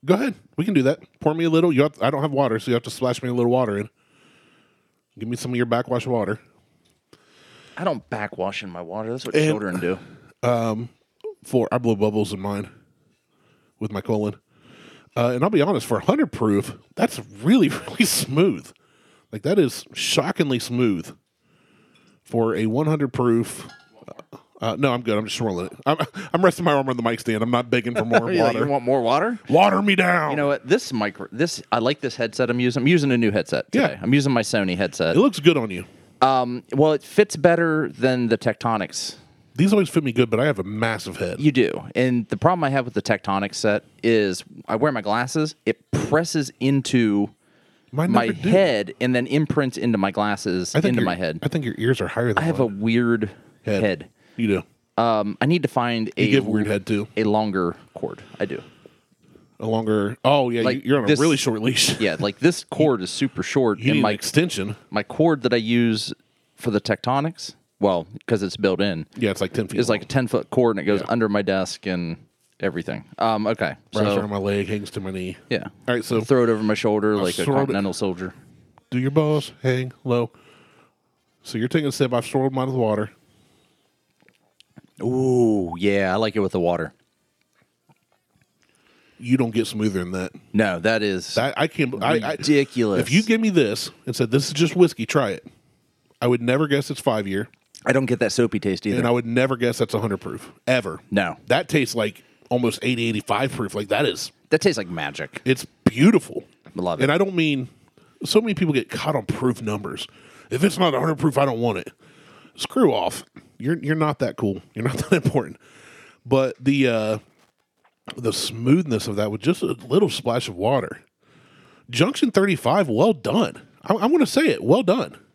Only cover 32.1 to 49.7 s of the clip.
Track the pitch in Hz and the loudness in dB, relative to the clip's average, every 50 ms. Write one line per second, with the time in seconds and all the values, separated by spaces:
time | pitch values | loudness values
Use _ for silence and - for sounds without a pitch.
32.1 | - - 120 113 - - 127 117 120 123 123 123 120 139 120 143 175 170 143 139 | -4 -4 -4 -4 0 -2 0 0 0 2 2 0 0 2 2 4 4 4 4 2
33.1 | 127 120 117 107 101 104 82 - - 65 - _ - 240 277 165 135 - - 101 | 2 4 2 2 2 0 -2 -2 -4 -4 -4 _ 0 0 0 0 -2 -2 0 2
34.1 | 131 143 135 139 135 120 110 - - 110 98 95 90 87 98 87 - - 87 82 | 2 2 2 2 2 0 0 0 0 0 0 0 0 0 -2 -2 -2 -2 -2 2
35.1 | 87 147 226 285 190 - 143 165 170 147 117 107 92 87 87 - - - - _ | 4 4 4 2 2 2 2 2 2 2 -2 -4 -8 -10 -12 -14 -18 -20 -20 _
36.1 | _ _ 127 131 135 131 127 120 123 123 - _ - 135 147 156 151 147 - - | _ _ 2 2 4 2 0 -2 -4 -8 -10 _ 0 2 4 4 2 0 -4 -4
37.1 | - - 208 208 - 160 139 175 170 170 170 165 156 156 156 - - - 117 123 | 2 2 2 2 2 0 2 2 4 4 2 0 0 0 -2 -4 -4 0 0 2
38.1 | 127 127 123 113 117 107 - 120 107 _ - 117 113 107 92 - - - - - | 2 2 2 0 0 0 0 -2 -4 _ -2 -2 -2 -2 -2 -4 -6 -10 -10 -10
39.1 | - - - _ _ _ _ _ _ - 165 196 208 208 190 - - 170 156 135 | -12 -16 -20 _ _ _ _ _ _ 0 2 4 4 4 2 2 0 0 0 0
40.1 | 113 120 127 117 107 107 127 151 139 98 92 95 104 107 113 113 110 104 - - | 2 2 2 2 2 0 0 0 0 -2 -4 -8 -4 -4 -2 -2 -2 -4 -8 -12
41.1 | 87 85 98 87 - - 143 151 139 127 117 - 50 - - - - - 127 127 | -8 -6 -6 -6 -6 0 0 0 2 4 2 2 0 -4 -10 -6 -2 0 0 2
42.1 | 123 123 110 - - - - 160 185 175 156 139 135 139 127 120 - 104 - - | 2 0 -2 -2 -6 0 2 2 2 2 -2 -2 -2 -2 -4 -2 -4 -6 -2 -2
43.1 | 113 98 _ - 98 98 101 101 - - - 110 104 104 - _ _ _ - 113 | -2 -2 _ -4 -2 -2 -2 -4 -6 -2 0 0 0 0 -2 _ _ _ 0 2
44.1 | 117 110 104 98 92 - - _ - - - - 107 113 127 151 139 117 101 104 | 2 4 2 0 -2 -6 -10 _ -20 -20 -8 -6 -2 0 0 0 -2 -2 -4 -2
45.1 | 104 117 123 131 - 160 156 151 - _ _ - 113 _ _ _ - 139 - - | -2 -2 -2 -2 -2 -2 -4 -4 -6 _ _ -4 -4 _ _ _ -4 -4 -2 0
46.1 | - 156 170 165 - 160 143 - - _ - 131 139 139 127 - - 127 117 110 | 0 0 0 0 -2 -4 -4 -4 -6 _ 0 2 2 2 0 2 2 2 2 4
47.1 | 101 101 101 107 - _ _ _ _ _ _ _ _ _ _ _ - 135 160 180 | 2 2 0 -2 -6 _ _ _ _ _ _ _ _ _ _ _ -4 -2 0 2
48.1 | 220 233 233 233 196 160 139 180 226 - 196 170 127 104 104 90 - _ 120 127 | 4 2 2 2 -2 -2 0 4 4 6 6 4 2 0 -2 -4 -6 _ -2 0
49.1 | 127 123 123 131 131 147 156 143 - - 143 131 | 2 0 0 2 2 0 2 2 0 0 0 0